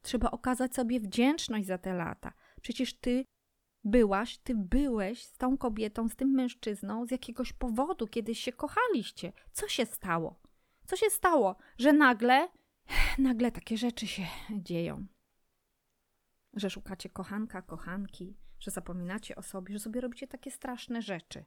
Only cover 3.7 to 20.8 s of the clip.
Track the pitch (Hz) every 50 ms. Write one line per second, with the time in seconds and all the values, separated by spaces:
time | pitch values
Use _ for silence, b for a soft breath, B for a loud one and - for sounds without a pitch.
3.7 | _ _ - 208 208 247 226 202 196 196 226 - - - _ - 247 214 190 175
4.7 | - 269 285 277 240 214 196 190 240 - - - - - 254 254 269 269 - 240
5.7 | 214 214 220 214 - - 226 226 - - 262 269 269 262 254 247 - _ - 220
6.7 | 208 185 - 196 208 226 240 233 254 254 - - 233 - 254 - - - - 247
7.7 | 220 240 277 320 370 - 233 214 - 233 208 220 233 - - 254 240 - - 285
8.7 | - 427 494 480 381 247 185 - - - - - b b b b - - 415 415
9.7 | - - 233 226 - - - 190 165 170 160 - - _ - _ _ _ _ _
10.7 | _ _ - - 370 - 453 415 - - - 370 339 285 208 190 180 b b b
11.7 | b - 233 294 294 302 302 262 247 202 226 240 254 277 339 359 _ _ _ _
12.7 | _ _ _ B B B B B B - 269 262 247 220 240 233 233 185 - -
13.7 | 226 214 240 240 233 - 226 190 - - 185 165 B B B B 214 202 175 -
14.7 | 175 170 170 160 143 - 196 190 _ _ _ _ _ _ _ _ _ _ _ _
15.7 | _ _ _ _ _ _ _ _ _ _ _ _ _ _ _ _ - 220 196 190
16.7 | - - - - 196 - - 196 _ - 185 - 196 208 220 233 - 185 196 -
17.7 | 160 165 - 165 180 196 196 196 - - 180 190 202 - - - - - - 202
18.7 | 180 175 170 - 175 180 175 175 190 214 - - - - 185 - - 190 185 185
19.7 | 202 208 - 226 214 247 247 247 240 - 269 - - 254 - 269 - - - 254
20.7 | 247 226